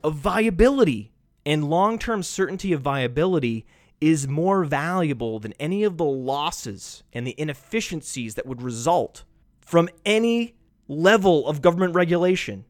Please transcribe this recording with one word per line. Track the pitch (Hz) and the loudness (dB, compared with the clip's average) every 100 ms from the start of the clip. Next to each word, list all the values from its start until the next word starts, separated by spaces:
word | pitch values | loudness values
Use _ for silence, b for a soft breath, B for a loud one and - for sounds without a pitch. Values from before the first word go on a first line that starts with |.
of | 160 151 | -4 -2
viability. | 165 185 220 175 233 277 202 113 104 _ _ _ 143 | -2 0 0 4 4 4 2 0 -8 _ _ _ -2
And | 151 147 | -2 0
long-term | 165 202 226 - 220 | 2 2 0 -4 -4
certainty | 175 - 180 185 202 | -4 -4 -4 -2 -4
of | 160 | -2
viability | 135 139 127 123 175 175 120 113 - b b b | -2 -2 -2 0 0 0 0 -4 -10 b b b
is | 156 160 139 | 2 2 0
more | 147 175 196 | -2 2 2
valuable | 160 143 156 185 165 127 117 110 | 0 -2 -2 -2 -2 -2 -4 -6
than | 107 - | -10 -8
any | 151 196 | -4 0
of | 208 170 | -2 0
the | 160 | -2
losses | 135 127 139 151 - 120 98 - - _ | -2 -4 -2 -4 -6 -12 -12 -16 -20 _
and | 120 123 | -8 -8
the | - | -6
inefficiencies | 151 139 _ 220 220 165 - - 117 107 | -8 -8 _ -4 -4 -10 -10 -10 -8 -8
that | - | -10
would | 123 | -8
result | 127 117 120 175 117 - - _ _ _ | -8 -4 0 0 0 -8 -20 _ _ _
from | _ 170 170 - | _ 2 2 -2
any | 208 214 233 233 233 _ _ _ - | 0 2 4 2 -2 _ _ _ -10
level | 143 175 220 190 160 127 | 2 4 6 6 4 2
of | 147 | 4
government | 175 170 185 | 4 4 0
regulation | 175 175 175 180 185 - 98 - | 2 2 2 2 0 -2 -10 -14